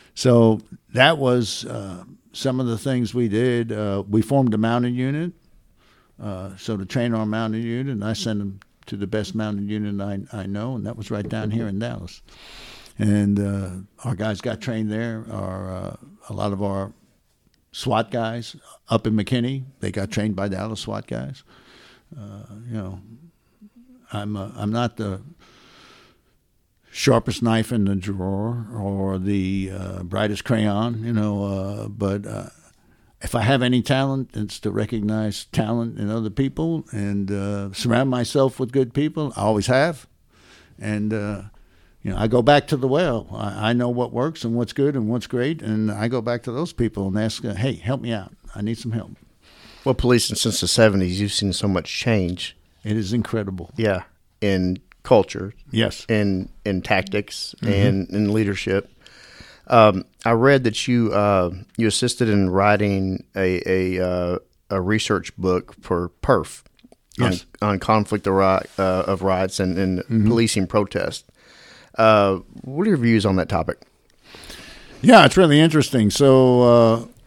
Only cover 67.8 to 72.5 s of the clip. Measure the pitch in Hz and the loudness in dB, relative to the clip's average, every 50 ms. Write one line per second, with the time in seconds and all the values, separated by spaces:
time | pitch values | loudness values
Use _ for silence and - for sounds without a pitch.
67.8 | - - 110 110 104 - 110 104 - 101 95 95 95 95 95 - - - - - | 2 2 2 2 2 2 -2 -2 0 2 2 4 4 4 4 2 0 -2 -2 0
68.8 | 98 92 92 92 - - 98 90 92 95 92 90 95 95 - - 98 92 87 87 | 0 2 2 0 0 0 -2 0 0 0 2 2 0 -2 -2 -2 -2 0 0 0
69.8 | 98 92 92 90 - - 113 110 104 110 117 113 117 110 - 107 95 87 - 104 | 0 0 0 -2 -2 0 2 2 4 4 4 4 2 2 2 0 0 0 2 0
70.8 | 101 98 - 95 92 82 - - - _ _ _ _ - - - - - - - | 0 0 -2 -4 -4 -4 -6 -8 -14 _ _ _ _ -20 -20 -20 -20 -20 -20 -20
71.8 | - - - - 113 110 110 104 101 98 95 90 - - | -20 -6 0 4 6 6 6 6 6 4 2 0 -4 -12